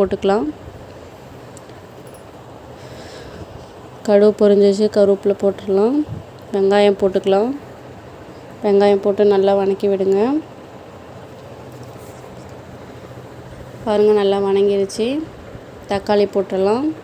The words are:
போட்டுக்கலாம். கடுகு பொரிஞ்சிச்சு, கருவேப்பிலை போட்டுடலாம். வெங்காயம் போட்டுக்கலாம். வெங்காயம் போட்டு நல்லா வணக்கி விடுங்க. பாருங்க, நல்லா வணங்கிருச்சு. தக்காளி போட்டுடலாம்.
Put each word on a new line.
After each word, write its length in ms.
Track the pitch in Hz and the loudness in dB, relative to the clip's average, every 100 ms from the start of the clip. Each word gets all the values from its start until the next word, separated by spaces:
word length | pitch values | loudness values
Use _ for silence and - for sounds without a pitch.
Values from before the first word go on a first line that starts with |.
போட்டுக்கலாம். 460 | 196 196 196 202 294 - - - - - - - - - - - - - - - - - - - - - - - - - - - - - - - - - - - - | 0 0 0 0 0 -6 -16 -18 -18 -18 -20 -20 -20 -20 -18 -20 -20 -20 -20 -20 -20 -20 -20 -20 -20 -20 -20 -18 -18 -16 -16 -16 -16 -16 -16 -18 -18 -20 -20 -10 0
கடுகு 240 | 202 208 208 | 2 2 2
பொரிஞ்சிச்சு, 440 | 208 202 202 196 214 208 | 2 4 4 2 0 2
கருவேப்பிலை 400 | 196 196 202 196 196 | 2 2 0 0 -2
போட்டுடலாம். 520 | 196 208 190 214 294 302 - - - - 202 | -2 -2 2 2 0 -4 -8 -14 -20 -6 -2
வெங்காயம் 440 | 196 202 202 196 | 2 4 4 4
போட்டுக்கலாம். 480 | 196 190 190 190 233 285 - - - - - - - - - - | 0 0 2 2 2 -4 -10 -18 -18 -20 -20 -20 -18 -18 -20 -6
வெங்காயம் 380 | 214 196 202 202 | 2 4 6 4
போட்டு 180 | 208 196 208 | 2 4 4
நல்லா 200 | 196 196 196 | 6 4 4
வணக்கி 280 | 196 196 202 | 2 0 0
விடுங்க. 280 | 196 190 196 226 302 - - - - - - - - - - - - - 127 123 - - - - - - - - - - - - - - - - - - - | 2 2 2 2 0 -4 -16 -20 -20 -20 -20 -20 -18 -18 -18 -18 -18 -16 -16 -18 -18 -18 -18 -18 -18 -16 -18 -18 -18 -18 -18 -16 -16 -16 -18 -18 -16 -16 -10
பாருங்க, 280 | - 208 208 214 | 0 4 6 6
நல்லா 200 | 202 196 196 | 4 2 2
வணங்கிருச்சு. 600 | 196 202 202 196 - 226 285 320 - - - - - - | 4 4 2 0 -2 -2 -2 -6 -12 -16 -16 -18 -18 -4
தக்காளி 360 | 202 202 208 202 | -4 2 2 4
போட்டுடலாம். 500 | 202 190 190 190 226 302 320 | 0 -2 0 2 2 0 -4